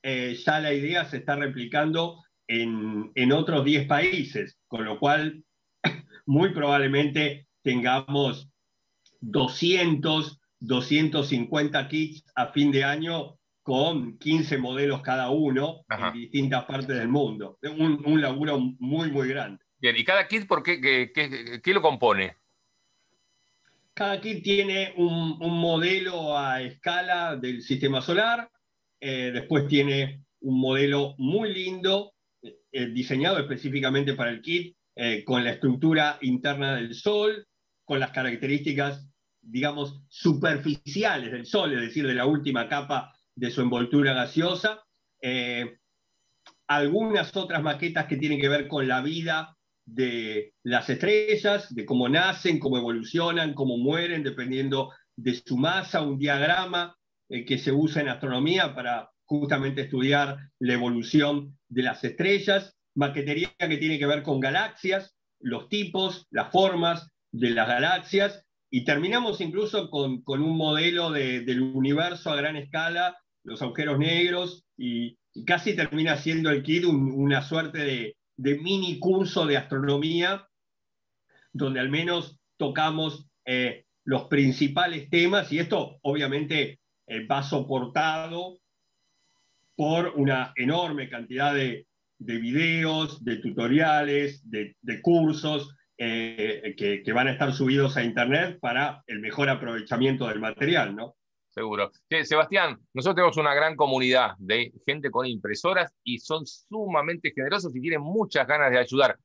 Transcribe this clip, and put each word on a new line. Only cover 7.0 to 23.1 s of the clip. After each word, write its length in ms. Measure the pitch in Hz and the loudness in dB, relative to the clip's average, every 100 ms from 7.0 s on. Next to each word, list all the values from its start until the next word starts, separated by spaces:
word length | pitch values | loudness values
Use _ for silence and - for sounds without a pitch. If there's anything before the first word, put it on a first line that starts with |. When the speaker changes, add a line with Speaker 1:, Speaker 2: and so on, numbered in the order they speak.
| 147 147 151 143 _ _ | 2 0 -2 -4 _ _
Speaker 1:
tengamos 840 | 135 123 123 131 135 143 131 110 - _ _ _ _ _ _ _ | -2 0 2 0 0 0 0 -2 -14 _ _ _ _ _ _ _
doscientos, 1200 | 117 120 127 - 170 180 170 147 160 156 156 - _ _ | -2 0 0 2 2 4 4 2 2 0 -2 -10 _ _
doscientos 720 | 113 127 - 151 156 143 139 | -2 -2 2 2 4 0 0
cincuenta 580 | 123 117 151 147 147 139 | -2 0 0 0 -2 -2
kits 360 | 156 156 - _ | -4 -4 -8 _
a 120 | - 120 | -4 -2
fin 180 | 147 143 | 2 4
de 120 | 135 | 4
año 520 | 139 147 165 165 139 - _ _ | 2 -2 -4 -4 -6 -16 _ _
con 540 | - 131 156 156 117 110 | -2 2 2 0 -6 -6
quince 400 | 147 160 143 135 | 2 2 2 -2
modelos 440 | 127 131 143 139 | -2 0 0 0
cada 280 | 131 131 127 | -2 -2 0
uno 540 | 151 147 131 151 160 _ | 2 2 2 0 -4 _
Speaker 2:
Ajá. 220 | 107 92 | -2 -2
Speaker 1:
en 100 | 117 | -4
distintas 460 | 117 139 135 131 - | -4 -2 0 0 -2
partes 300 | 135 127 123 | -6 -4 -2
del 120 | 117 | 0
mundo. 500 | 143 127 107 98 - | 2 0 -4 -12 -10
Un, 380 | 143 156 160 143 147 | -10 0 2 2 4
un 140 | 156 | 4
laburo 380 | 139 135 151 - 254 127 | 2 -2 0 0 -2 -2
muy, 320 | 127 156 160 | -2 0 0
muy 180 | 139 127 | 0 -2
grande. 360 | 135 107 98 _ _ | -4 -6 -12 _ _
Speaker 2:
Bien, 160 | 123 117 | 0 2
¿y 80 | |
cada 240 | 123 196 - | 2 2 2
kit 180 | 220 196 | -4 0
por 160 | 170 | 0
qué, 180 | 147 170 | 0 0
qué, 300 | 135 131 120 | 2 2 0
qué, 480 | - 147 131 117 120 | -2 -4 -6 -12 -6
qué 140 | 175 | 0
lo 80 | 196 | 4
compone? 540 | 160 127 117 98 95 - _ _ _ _ _ _ _ | 4 4 4 4 0 -6 _ _ _ _ _ _ _